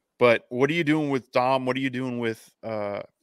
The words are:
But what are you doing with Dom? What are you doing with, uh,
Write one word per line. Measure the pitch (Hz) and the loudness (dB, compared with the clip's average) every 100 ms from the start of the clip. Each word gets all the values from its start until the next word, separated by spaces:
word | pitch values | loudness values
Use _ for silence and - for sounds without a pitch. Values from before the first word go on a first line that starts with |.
| _ - | _ 2
But | 120 113 - | 4 4 0
what | 123 143 | 0 0
are | 165 | 2
you | 151 | 0
doing | 156 147 | 0 0
with | 135 - | -2 -2
Dom? | 127 123 135 127 | 0 2 2 0
What | 127 | -2
are | |
you | 135 | -4
doing | 123 131 120 | -4 -6 -4
with, | 117 110 - _ | -4 -4 -10 _
uh, | 110 110 101 101 - _ | -8 -6 -6 -6 -10 _